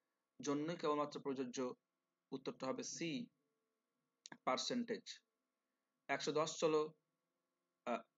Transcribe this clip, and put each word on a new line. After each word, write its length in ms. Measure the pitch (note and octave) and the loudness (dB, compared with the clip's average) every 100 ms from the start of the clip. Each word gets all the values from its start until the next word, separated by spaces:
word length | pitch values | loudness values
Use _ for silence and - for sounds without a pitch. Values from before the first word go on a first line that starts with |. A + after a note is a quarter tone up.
| _ _ _ - | _ _ _ -6
জন্যই 380 | B2+ C#3+ D#3 E3+ | 0 0 0 0
কেবলমাত্র 360 | D#3 D3 C#3+ D3 C#3 | 2 2 2 -2 -2
প্রযোজ্য? 320 | C3+ B2+ B2+ B2+ - _ _ _ _ _ | -2 -2 -2 -2 -4 _ _ _ _ _
উত্তরটা 320 | C3+ - - C3 | -8 -6 -4 -2
হবে 160 | C3 C3 | -2 -4
সি, 160 | - E3+ C3+ A#2 _ _ _ _ _ _ _ _ _ - - - | -4 -2 -2 -4 _ _ _ _ _ _ _ _ _ -16 -6 0
পার্সেন্টেজ। 580 | B2+ - B2 A#2+ G#2 - - _ _ _ _ _ _ _ _ - | 0 2 0 0 -4 -6 -14 _ _ _ _ _ _ _ _ -2
একশো 220 | C3+ - D3 | -2 2 2
দশ, 120 | D#3+ - | 2 2
চলো, 200 | E3 D#3 D3+ - _ _ _ _ _ _ _ _ - | 4 4 2 -4 _ _ _ _ _ _ _ _ -2
আহ, 140 | A#2 - | -2 -4